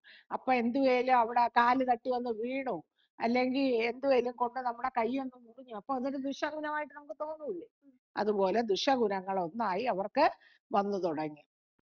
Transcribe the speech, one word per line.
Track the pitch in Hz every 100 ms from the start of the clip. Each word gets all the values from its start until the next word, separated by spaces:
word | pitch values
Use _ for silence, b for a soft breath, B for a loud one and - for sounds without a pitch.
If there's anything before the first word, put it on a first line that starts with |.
| b b b
അപ്പൊ | - -
എന്തുവേലും | 254 233 277 269 247 254 254
അവിടെ | 226 240 233
കാല് | 240 240 262 254
തട്ടി | 240 262
വന്ന് | 247 247
വീണു, | 220 240 269 254 170 - _ _ -
അല്ലെങ്കിൽ | 233 247 254 262
എന്തുവേലും | 269 233 233 254 277 254 240 247
കൊണ്ട് | 240 240
നമ്മുടെ | 247 240 254
കൈയൊന്ന് | 240 226 269 262 254
മുറിഞ്ഞു, | 233 247 254
അപ്പൊ | 214 -
അതൊരു | 262 269 269
ദുശകുനമായിട്ട് | 277 262 302 311 302 302 302
നമുക്ക് | 294 294 311
തോന്നൂലേ? | 302 311 285 349 - _ 277 _ _ -
അതുപോലെ | 208 202 190 220
ദുശകുനങ്ങൾ | 233 185 285 262 214 196 185 190
ഒന്നായി | 170 220 214 185
അവർക്ക് | 247 185 202 262 320 - b b _
വന്നു | 208 202 202
തുടങ്ങി. | 175 151 156 151 _ _ _ _ _